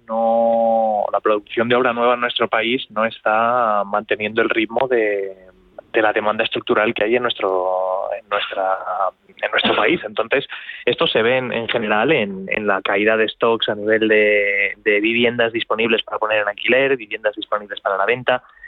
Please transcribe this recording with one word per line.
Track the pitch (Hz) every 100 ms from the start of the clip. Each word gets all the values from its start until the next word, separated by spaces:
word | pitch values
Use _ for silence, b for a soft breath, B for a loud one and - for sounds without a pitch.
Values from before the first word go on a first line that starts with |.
| -
no, | 113 113 113 117 117 113 113 110 104 -
la | 101
producción | 104 104 - - 117
de |
obra | 123 127
nueva | 117 120
en | 120
nuestro | 120 120 117
país | 117 113 135 -
no | 107 113
está | - 113 110 117 123 117 104 101
manteniendo | 104 107 104 107 110
el | 110
ritmo | 113 110 117 131
de, | 123 107 101 98 95 92 - _ - -
de | 117
la | 110
demanda | 107 107 107
estructural | 113 120 - 113 107
que | -
hay | 104 120
en |
nuestro, | 123 - 101 95 92 92 92 92 104
en | 101 -
nuestra, | 104 - 104 95 95 92 92 92 - _
en | 95 104
nuestro | - 110
país. | 110 107 170
Entonces, | 107 107 117 135 - B B B
esto | B 120 165
se | 139
ve | 113 131
en, | 127
en | 110 113
general | 123 107 107 123
en, | 156 101 95 95
en | 107 104
la | 95
caída | 95 101 107 113
de | 104
stocks | - 120 113 -
a |
nivel | 107 104 110 110
de, | 107 107 104 101 101 101 95
de | 110 104
viviendas | 110 117 120 120 117
disponibles | 113 - 110 113 110
para | - 104
poner | 107 110
en | 104
alquiler, | 101 107 127 135 135
viviendas | 107 107 110
disponibles | 104 107 107 104 101
para | 104 98
la |
venta, | 98 123 123 127 B B